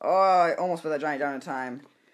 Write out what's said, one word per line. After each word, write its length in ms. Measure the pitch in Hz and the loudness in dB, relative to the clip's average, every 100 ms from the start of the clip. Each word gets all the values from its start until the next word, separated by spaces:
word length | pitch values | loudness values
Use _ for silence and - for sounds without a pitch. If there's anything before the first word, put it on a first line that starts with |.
Oh, 80 | 143 | 0
I 440 | 185 190 180 170 - | 4 6 6 4 0
almost 260 | 180 170 | -2 -4
put 80 | 156 | -4
that 100 | 147 | -4
giant 200 | 151 139 | -4 -2
down 140 | 143 | -4
in 60 | 135 | -6
time. 400 | 175 135 127 131 - _ _ | -8 -8 -8 -10 -16 _ _